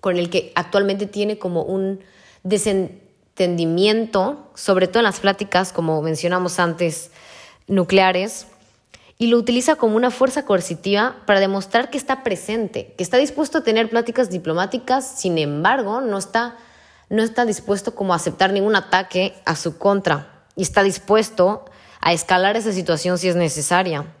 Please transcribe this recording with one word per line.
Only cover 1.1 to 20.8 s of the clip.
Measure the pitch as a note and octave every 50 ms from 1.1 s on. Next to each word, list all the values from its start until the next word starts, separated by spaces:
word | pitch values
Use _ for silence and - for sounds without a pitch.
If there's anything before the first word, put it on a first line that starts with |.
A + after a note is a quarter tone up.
| - G3+ G3+ G#3 G#3+ G#3
como | - F#3 F3 E3
un | - - F#3+ F#3+ F#3+ F#3+ G3 F#3+ - _ _ _ _ - - _
desentendimiento, | _ F#3 G#3 G3+ - G#3+ G3 F#3+ F#3 - - - - _ _ _ _ _ _ - F#3 F3 F3 E3+ E3 E3 E3 F3 G3 G#3 G#3+ A3+ A3+ A3 - G3 F#3 A#3 D4 D4 - - _
sobre | - - - F#3+ F#3 F#3 F3+
todo | F#3 A3+
en | A#3
las | G#3 F#3 -
pláticas, | - G3 F#3+ - G#3 G3 - F3+ F#3+ F#3
como | - - E3 D#3+ D#3+ D#3
mencionamos | D3+ D#3+ D#3+ D#3 - E3+ F3+ F#3 F3+ F3 F3 -
antes, | F3 E3+ D#3+ E3 F3 E3 D3+ - - - _ - - - - - - - _ _ _
nucleares, | - G3 F#3+ F3 - F#3+ F#3+ F#3+ F#3 F3+ F3+ F#3+ A3 - - - - - _ _ _ _ _ _ _ - - _ _ _
y | _ A#3 A#3
lo | A#3 A#3+
utiliza | A3+ A#3+ A#3 B3 B3 - D#4
como | D#4 - A3 G#3+
una | A3 B3 B3+
fuerza | B3 - B3+ C4+ C4 D4+ C#4
coercitiva | - G3+ F3+ F3+ - F3 D#3 - G3 G3+ G3+ A3+ B3+ - - -
para | - G#3 G3
demostrar | G3 G3 G3 G3 F#3+ - - A#3 B3+ -
que | -
está | C#4 - - C4+ C4 -
presente, | A#3+ G3 E3 - - G#3+ A3+ A3+ F#3+ - - - - - -
que | F#3
está | F3 -
dispuesto | B3 C#4+ D4 - C#4 D#4 C#4 - D#4+
a |
tener | - A3+ A3 A3 A3+ A3
pláticas | A3 A#3 A#3 A#3+ A3+ - B3+ F#3+
diplomáticas, | F3+ F3+ E3 D#3+ D#3+ E3+ F#3 - - B3 B3 - B3+ C4+ B3+ - - -
sin | - F#3+ E3+ D#3+
embargo, | D3+ C#3+ D3 D3 E3 G3+ A#3+ C4 A#3 G3+ G#3 B3
no | C4+ A#3 G3+ G3
está, | F#3 - - A3+ A#3 A#3+ A#3 - - - - - - _ _ _ _ _
no | - G#3+
está | A3 A3+ A3+ - B3
dispuesto | A3+ G#3 - - - G3+ G3 G3+ A#3+ A3+
como | - G3 F#3+
a | F3
aceptar | D#3+ - F3 - - F#3+ F#3+
ningún | G3 G3+ G3 G#3+ A3
ataque | G3 - - - F#3 F#3+ - - F3+ F#3 G3 - - _
a | - D#3+
su | D3+ - E3+ D#3 -
contra, | - G3+ G3+ G3 G3 F3 D3+ C#3+ D3 - - _ _ _ _
y | -
está | F#3+ - - G#3